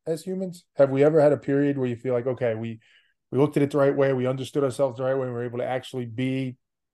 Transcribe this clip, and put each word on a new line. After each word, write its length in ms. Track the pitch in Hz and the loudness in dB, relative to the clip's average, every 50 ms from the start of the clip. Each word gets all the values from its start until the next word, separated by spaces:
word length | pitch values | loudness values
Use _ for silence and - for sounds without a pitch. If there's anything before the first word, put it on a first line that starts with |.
| _ | _
as 180 | 160 165 156 - | -6 -6 -6 -6
humans? 400 | 185 185 185 190 185 175 - - _ _ | -8 -8 -6 -8 -8 -10 -14 -20 _ _
Have 120 | - 139 131 | 2 4 4
we 140 | 131 135 143 | 4 4 4
ever 160 | 156 156 160 | 6 6 6
had 140 | 143 151 143 | 6 6 4
a 40 | |
period 400 | 120 - - 139 139 143 143 143 | 2 0 0 0 2 2 0 0
where 100 | 135 127 | 0 -2
you 100 | 123 120 | -4 -4
feel 160 | 117 - 131 123 | -4 -4 -2 -2
like, 120 | 120 120 | -2 -2
okay, 300 | 131 123 117 127 117 110 | -2 -4 -2 -2 -2 -2
we, 240 | 110 113 117 113 113 _ _ _ _ _ _ _ _ _ _ | -4 -6 -8 -10 -12 _ _ _ _ _ _ _ _ _ _
we 60 | - | 0
looked 200 | 127 147 147 151 | 2 2 2 2
at 60 | 156 143 | 2 0
it 80 | 139 | 2
the 60 | 151 | 2
right 180 | 147 139 139 139 | 2 2 2 4
way, 180 | 139 135 135 135 | 2 2 2 2
we 140 | 127 123 | 0 0
understood 360 | 127 131 131 127 - - 151 139 | -2 -2 -4 -6 -6 -2 -2 0
ourselves 340 | 135 117 - 139 131 120 | 0 0 0 -2 -2 -2
the 60 | 123 131 | -2 -2
right 100 | 131 135 | -2 -2
way, 100 | 135 131 | -2 -2
and 80 | 127 120 | -4 -6
we 60 | 117 | -6
were 60 | 120 | -6
able 140 | 123 117 120 | -6 -6 -6
to 60 | 123 | -4
actually 380 | 123 127 131 127 - - 131 123 | -4 -4 -6 -6 -8 -8 -8 -8
be 500 | 117 110 117 127 131 131 131 135 127 127 - _ _ _ _ _ _ | -8 -6 -4 -4 -2 -2 -4 -4 -6 -8 -12 _ _ _ _ _ _